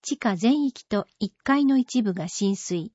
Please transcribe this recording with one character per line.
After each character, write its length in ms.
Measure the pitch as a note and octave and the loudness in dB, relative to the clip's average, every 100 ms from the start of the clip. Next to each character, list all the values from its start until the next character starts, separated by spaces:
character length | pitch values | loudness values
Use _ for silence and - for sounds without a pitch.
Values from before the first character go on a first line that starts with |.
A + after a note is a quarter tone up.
地 160 | - C#4 | -8 -4
下 180 | A#3+ F#3+ | -2 0
全 300 | A3 D4 C#4+ | 2 2 0
域 180 | - - | -4 -4
と 180 | G#3 - _ | -4 -4 _
一 160 | G3+ _ | -6 _
階 220 | - C#4 C#4 | 0 2 4
の 120 | C4+ | 4
一 240 | B3 B3 | 2 0
部 140 | G#3+ F3+ | 0 -2
が 120 | E3 | -6
浸 280 | - G3+ G3 | -2 -2 -2
水。 360 | - F3 E3+ | -4 -6 -6